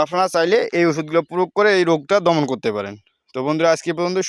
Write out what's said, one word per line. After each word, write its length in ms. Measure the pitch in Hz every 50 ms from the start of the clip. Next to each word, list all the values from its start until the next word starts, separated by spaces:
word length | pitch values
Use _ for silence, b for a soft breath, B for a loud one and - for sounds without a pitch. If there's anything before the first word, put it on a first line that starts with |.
| 151
আপনারা 220 | 147 180 180 190 185 -
চাইলে 240 | 170 165 175 208 240 - - - 170
এই 60 | 170 165
ওষুধগুলো 300 | 147 160 156 151 156 170 160 -
প্রয়োগ 180 | 165 180 185 - -
করে 140 | 202 208 214 196 185
এই 60 | 180 170
রোগটা 260 | 170 151 139 - 196 202 175
দমন 180 | 175 170 156 143
করতে 240 | 127 131 107 - 117 104
পারেন। 180 | 104 98 101 104 107 _ _ _ _ _ _ _
তো 40 | 127 131
বন্ধুরা, 220 | 147 156 156 165 165 160
আজকে 160 | - - 170 165
পর্যন্ত, 220 | 165 175 175 185 - -